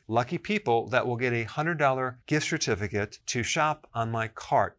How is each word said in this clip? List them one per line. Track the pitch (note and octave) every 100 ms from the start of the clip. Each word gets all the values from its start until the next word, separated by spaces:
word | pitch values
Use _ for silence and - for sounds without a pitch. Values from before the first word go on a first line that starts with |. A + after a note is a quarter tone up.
| -
lucky | A2+ B2 F3
people | - G#3 B2+ A#2 -
that | B2 A2+
will | A#2
get | B2
a | A#2
hundred | A2+ - D#3 D#3+
dollar | C#3 C3 C3 B2+ -
gift | D3+ -
certificate | D#3+ - G2+ G#2 G#2 G#2 - -
to | B2
shop | A2+ E3 D3+ D3+ -
on | A#2 A2+
my | A2+ A2
cart | - - C3 G2